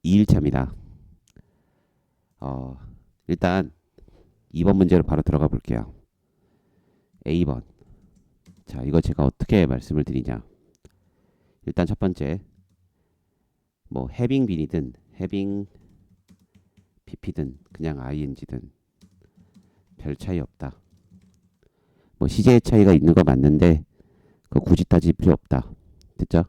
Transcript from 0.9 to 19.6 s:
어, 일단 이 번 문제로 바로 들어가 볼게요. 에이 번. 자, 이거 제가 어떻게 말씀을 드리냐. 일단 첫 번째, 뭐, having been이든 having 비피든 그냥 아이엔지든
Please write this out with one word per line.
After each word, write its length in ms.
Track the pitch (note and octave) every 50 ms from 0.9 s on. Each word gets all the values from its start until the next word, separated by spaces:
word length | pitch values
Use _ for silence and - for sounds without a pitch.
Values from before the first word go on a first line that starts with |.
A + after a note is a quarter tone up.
| - - - - - _ _ _ _ - _ _ _ _ _ _ _ _ _ _ _ _ _ _ _ _ _ _ _ _
어, 400 | B1 C2+ C2+ C2 C2 C2 C2 - - - - - _ _ _ _ _
일단 440 | - F2 - - F2+ F2+ F#2+ E2+ - _ _ _ _ _ - - _ _ _ _ _ _ _ _ _
이 120 | - E2 E2+
번 140 | F#2+ G2 F#2+
문제로 240 | F#2+ E2+ F2+ E2+
바로 180 | - - D#2+ D2
들어가 280 | D#2 - D2+ D2+ D2+ D2
볼게요. 440 | - A#1+ _ - A#1 A1+ A1 - - _ _ _ _ _ _ _ _ _ _ _ _ _ _ _ _ _ _ _ _ _ _ _ _ _ -
에이 180 | - D#2+ F2 F2
번. 160 | D2+ C2 A#1+ - _ _ _ _ _ - _ _ _ _ _ _ _ _ _ _ - _ _ _
자, 180 | - - C2 B1
이거 180 | C#2 C#2+ E2
제가 240 | - - - - C#2+
어떻게 400 | C2+ - _ - - - G2+ E2+
말씀을 360 | C2 B1+ B1+ - - D2+ D2+
드리냐. 400 | C#2+ - - C2 A#1+ - A#1+ A#1 - _ _ _ _ _ _ _ _ _ _ _ _ _ _ _ _ _ _ _ _ _ _ _ _
일단 200 | D#2+ D#2 - F2+
첫 120 | D#2 G#2+ -
번째, 420 | G#2 F#2 F2+ - D2 C#2 E2 G2 - _ _ _ _ _ _ _ _ _ _ _ _ _ _ _ _ _ _ _ _ _ _ _ _ _ _ _ _ _
뭐, 180 | - C2 C2 B1+
having 340 | - - A#2+ B2 C3+ C3+ C3
been이든 480 | G#2 F2+ D2+ D2+ D2+ - E2 C#2+ B1 - _ _ _ _ -
having 480 | F#2 F2+ - G2+ G2 G2+ G2+ G2+ G2+ G2+ _ - _ _ _ _ _ _ _ _ _ _ _ _ _ _ _ _ _ _ _ _ _ _ _ _ _
비피든 540 | - - - - - D#2+ - D2 C2+ C2 C2+ _ _
그냥 300 | _ - D#2+ D#2+ D2 C2+
아이엔지든 600 | B1 C2 C#2+ D2+ D2+ C#2 C2 - - - - B1 - B1+ _ _ _ _ _ _ _ _ _ _ _ _ _ _ _ _ _ _